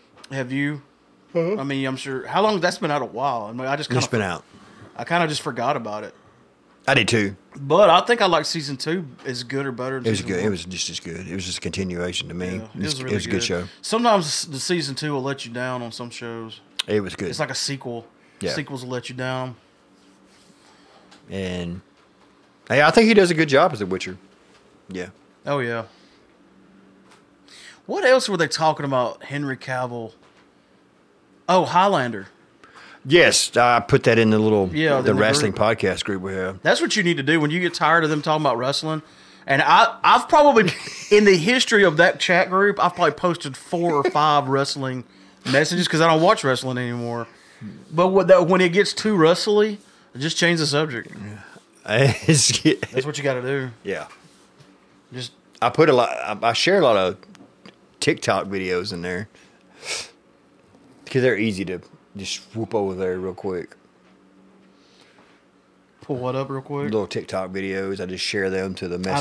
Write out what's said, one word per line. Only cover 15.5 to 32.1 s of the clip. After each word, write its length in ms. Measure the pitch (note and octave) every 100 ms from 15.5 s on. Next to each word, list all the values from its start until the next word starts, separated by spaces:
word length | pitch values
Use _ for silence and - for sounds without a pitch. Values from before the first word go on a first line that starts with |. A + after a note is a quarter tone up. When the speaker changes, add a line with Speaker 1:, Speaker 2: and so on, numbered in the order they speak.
Speaker 1:
down 280 | A#2+ B2+ B2+
on 100 | A#2+
some 180 | A2+ A#2+
shows. 500 | - A#2+ A#2 A2+ G#2+ _ - -
Speaker 2:
It 140 | G#2
was 140 | F#2+ -
good. 140 | F2+
Speaker 1:
It's 100 | -
like 100 | C#3+
a 60 | B2+
sequel. 500 | - C3+ B2+ A#2 - _ _ -
Speaker 2:
Yeah. 100 | F#2+
Speaker 1:
Sequels 300 | D#3 C#3+ C3+
will 80 | B2
let 180 | B2 -
you 60 | B2+
down. 400 | B2+ C3 B2+ A#2 _ _ _ _ _ _ _ _ _ _ _ _ _ - _ - -
Speaker 2:
And, 520 | G2 F#2 F2+ F2 F2+ - _ _ _ _ _ _ _ -
hey, 140 | B2
I 100 | D3+
think 160 | A3 A3
he 60 |
does 180 | G#3+ F3
a 20 |
good 160 | D#3+ D#3+
job 220 | C3+ F3
as 60 | A#2
the 60 | F#2+
Witcher. 320 | F#2 F#2 F#2 _ _ _ _ _ _ -
Yeah. 200 | F2+ F#2 - _ _ C3
Speaker 1:
Oh, 140 | C#3+
yeah. 260 | A#2+ A#2 A2 _ _ _ _ _ _ _ _ _ _ _ _ - _ _ _ - - - -
What 180 | E4
else 240 | C4 C4 B3
were 80 | F#3
they 100 | D#3
talking 380 | - D#3+ D#3 C#3+
about, 380 | C3 A#2 -
Henry 340 | - C#3+ C#3+ B2+
Cavill? 560 | - B2+ B2+ A#2+ A2 - _ _ _ _ _ _ _ _ _ _ _ _ -
Oh, 180 | F#3 C#3
Highlander. 640 | F3 G3 F3 B2